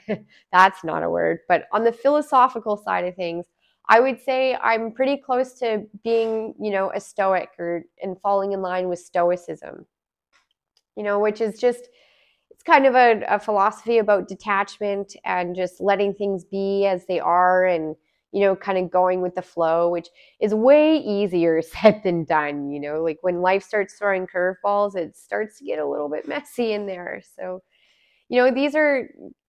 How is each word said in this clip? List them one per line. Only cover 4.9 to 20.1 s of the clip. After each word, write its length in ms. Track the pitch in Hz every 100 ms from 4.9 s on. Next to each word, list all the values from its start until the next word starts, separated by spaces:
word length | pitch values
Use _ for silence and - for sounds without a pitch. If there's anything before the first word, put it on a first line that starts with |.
pretty 240 | 226 262 285
close 380 | - 247 262 -
to 260 | 233 214 214 202
being, 500 | 226 226 226 220 220 -
you 100 | 214
know, 200 | 190 190
a 60 | 208
stoic 500 | - - 190 185 - -
or, 260 | 170 170 - -
and 180 | 190 185
falling 320 | 202 196 196
in 80 | 196
line 280 | 185 185 185
with 100 | 175
stoicism, 880 | - 180 175 175 175 156 - - - _ _ _ _ _ _ _ _ _ _
you 80 | -
know, 160 | 208 202
which 220 | 214 214
is 180 | 220 208
just, 300 | 247 240 - _ _ _ _ _ _
it's 120 | _
kind 220 | - 302
of 100 | 269
a, 280 | 254 240 214 -
a 100 | 202
philosophy 600 | 220 208 202 214 226 233
about 300 | 214 202 -
detachment 880 | 196 214 196 202 - 208 202 202 -
and 320 | - 180 175 180
just 240 | 180 -
letting 320 | 190 196 202
things 320 | 202 202 190
be 400 | 170 196 196 196
as 220 | 196 185 -
they 120 | 180
are 460 | - 175 180 185
and, 320 | 185 170 156 156 _ _ _
you 100 | 196
know, 140 | 196
kind 220 | 190 - 185
of 140 | 185
going 320 | 180 185 185
with 120 | 180
the 60 | 180
flow, 480 | 180 - 160 165 175
which 200 | 175 170